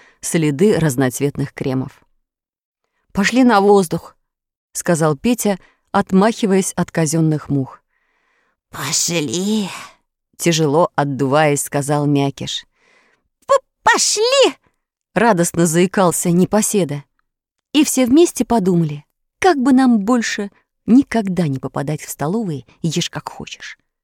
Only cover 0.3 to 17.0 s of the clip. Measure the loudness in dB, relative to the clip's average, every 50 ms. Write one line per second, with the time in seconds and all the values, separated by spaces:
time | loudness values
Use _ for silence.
0.3 | -2 -2 0 0 0 2 2 2 2 2 0 0 0 0 -2 -2 -2 -2 -4 -4
1.3 | -4 -4 -8 -8 -8 -8 -6 -6 -4 -4 -6 -8 -12 _ _ _ _ _ _ _
2.3 | _ _ _ _ _ _ _ _ _ _ _ _ _ _ _ _ -4 -2 -2 0
3.3 | 2 4 4 6 6 4 6 6 4 4 4 0 -4 -8 -8 -12 -20 _ _ _
4.3 | _ _ _ _ _ _ _ _ -14 -10 -2 -2 0 2 2 0 0 0 0 -2
5.3 | -2 0 0 -4 -4 -4 _ _ _ _ _ _ -2 -2 -2 2 2 2 2 2
6.3 | 0 0 -2 0 0 0 0 -2 -4 -6 -6 -4 -2 -2 -2 0 0 0 0 0
7.3 | 0 -2 -4 -4 -2 -2 -4 -4 -8 -20 _ _ _ _ _ _ _ _ _ _
8.3 | _ _ _ _ _ _ _ _ -14 -10 -8 -6 -4 -4 -4 -2 -2 -4 -4 -4
9.3 | -4 -4 -2 -2 -2 -2 -4 -6 -10 -14 -18 -20 -20 _ _ _ _ _ _ _
10.3 | _ -4 -2 -2 0 2 0 0 2 2 0 0 0 -2 -4 -2 -2 -2 -2 0
11.3 | 2 2 2 2 2 0 -4 -4 -4 -6 -2 -2 -2 0 0 2 2 2 0 -2
12.3 | -4 -6 -10 -10 -10 -12 -12 _ _ _ _ _ _ _ _ _ _ _ _ _
13.3 | _ _ _ -2 -2 -2 _ _ _ _ -2 0 0 0 0 -2 -2 -2 0 0
14.3 | 2 4 2 2 0 _ _ _ _ _ _ _ _ _ _ _ -2 0 2 2
15.3 | 2 2 0 -2 0 0 0 0 2 2 0 0 2 0 0 0 0 -2 -2 0
16.3 | 2 2 2 2 2 -2 -2 0 0 -2 -2 -2 -6 -10